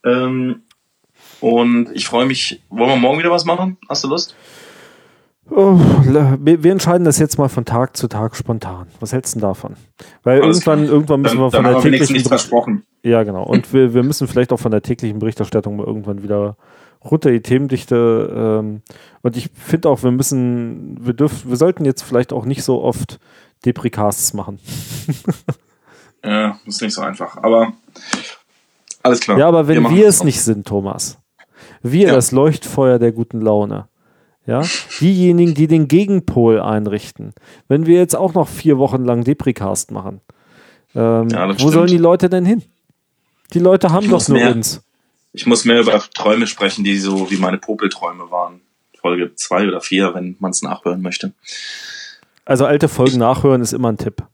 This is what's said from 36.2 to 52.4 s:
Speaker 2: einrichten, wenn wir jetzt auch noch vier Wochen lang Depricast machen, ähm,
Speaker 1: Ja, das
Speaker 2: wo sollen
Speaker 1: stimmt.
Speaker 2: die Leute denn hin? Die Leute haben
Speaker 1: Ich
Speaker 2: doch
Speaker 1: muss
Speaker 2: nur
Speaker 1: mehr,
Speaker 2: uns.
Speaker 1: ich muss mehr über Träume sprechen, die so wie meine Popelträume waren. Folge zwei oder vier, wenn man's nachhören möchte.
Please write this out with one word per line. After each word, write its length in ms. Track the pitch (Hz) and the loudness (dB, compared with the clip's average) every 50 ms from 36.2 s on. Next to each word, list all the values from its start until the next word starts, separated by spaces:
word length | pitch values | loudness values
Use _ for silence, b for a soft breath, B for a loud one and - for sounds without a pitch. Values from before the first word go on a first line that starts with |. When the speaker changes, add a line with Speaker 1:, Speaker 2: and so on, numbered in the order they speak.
| 175 - - 127 117 117 110 107 | -2 0 0 2 4 4 4 2
Speaker 2:
einrichten, 760 | - 104 110 107 107 104 101 104 - - - - 107 104 - b b b b b b b | 0 -2 -2 -2 -4 -4 -6 -6 -8 -12 -18 -18 -18 -18 -18 b b b b b b b
wenn 180 | 139 151 165 | 0 0 4
wir 120 | 165 170 180 | 4 4 4
jetzt 180 | 180 175 - | 4 2 0
auch 180 | - 196 180 160 | -2 -2 0 0
noch 140 | 180 147 - | 0 -2 -2
vier 300 | - - - 160 143 131 | -4 -2 2 2 2 4
Wochen 260 | 139 135 - 131 127 | 2 0 0 -2 0
lang 180 | 120 120 120 | 0 0 0
Depricast 680 | 117 123 147 - - 139 120 - 101 98 98 - - _ | 0 -2 -2 0 -2 -4 -4 -2 -4 -6 -4 -6 -8 _
machen, 280 | 104 101 95 98 98 98 _ b b b b b b b b b b b b b _ | -12 -12 -12 -12 -16 -16 _ b b b b b b b b b b b b b _
ähm, 320 | 120 113 113 117 113 113 117 | -2 0 2 2 2 0 0
Speaker 1:
Ja, 180 | 113 110 90 | -2 -2 -2
das 160 | 95 98 104 | -2 -2 2
Speaker 2:
wo 80 | 131 156 | 2 4
sollen 160 | 156 165 175 | 4 4 4
Speaker 1:
stimmt. 40 | 180 180 170 | 4 4 4
Speaker 2:
die 20 | |
Leute 260 | 170 170 175 175 185 180 | 4 4 4 4 2 0
denn 160 | 180 185 175 | 0 0 2
hin? 200 | 185 226 220 - _ _ _ _ _ _ _ _ _ _ _ _ _ _ _ _ _ - | 2 0 0 -2 _ _ _ _ _ _ _ _ _ _ _ _ _ _ _ _ _ -2
Die 60 | 175 | 2
Leute 320 | 175 180 190 185 - 180 | 4 4 4 4 2 2
haben 100 | 160 185 208 | 0 0 2
Speaker 1:
Ich 60 | 208 | 2
Speaker 2:
doch 60 | 190 | 2
Speaker 1:
muss 120 | 170 - - | 2 2 0
Speaker 2:
nur 100 | 139 127 | 2 2
Speaker 1:
mehr, 120 | 120 123 | 2 0
Speaker 2:
uns. 320 | 120 117 110 - - - _ _ _ _ _ _ _ _ _ _ | 0 0 -4 -6 -8 -10 _ _ _ _ _ _ _ _ _ _
Speaker 1:
ich 140 | - - - | -16 -6 0
muss 180 | 123 117 113 - | 0 0 2 2
mehr 160 | 117 117 120 | 2 2 4
über 220 | 113 113 107 104 - - _ | 4 2 2 0 -2 -4 _
Träume 340 | - - 104 107 110 117 104 | -4 0 0 0 0 0 -4
sprechen, 340 | - - 101 98 - 110 | -4 -4 -4 -4 -4 -4
die 160 | 98 101 98 98 | -2 -2 -2 -2
so 320 | 95 98 98 95 95 92 | -2 -2 -4 -4 -4 -4
wie 60 | 101 | -4
meine 220 | 92 92 92 92 95 | -2 -2 -2 -4 -6
Popelträume 680 | - - 107 - 107 98 - - - 87 87 87 87 85 | -6 -8 -6 -4 -4 -6 -4 -6 -10 -10 -10 -12 -14 -8
waren. 280 | 90 90 87 87 87 90 _ _ _ _ _ _ _ _ | -6 -6 -6 -6 -10 _ _ _ _ _ _ _ _ _
Folge 360 | - 87 90 90 87 - _ | -4 -4 -2 -2 -4 -6 _
zwei 320 | - - - 92 90 104 98 | -14 -8 -4 -2 -2 0 -2
oder 120 | - - | -4 -6
vier, 340 | - - 92 95 98 90 87 | -6 -4 -2 -2 -2 -2 -4
wenn 200 | 92 90 90 92 _ | -6 -10 -12 -10 _
man's 220 | 98 92 92 - | -8 -6 -6 -6
nachhören 380 | - 73 90 - _ 87 90 92 | -8 -8 -10 -6 _ -6 -6 -6
möchte. 320 | 92 90 90 - - 98 - _ B B B B B B B B B B B B B B B B B B B _ | -8 -8 -8 -8 -10 -12 -12 _ B B B B B B B B B B B B B B B B B B B _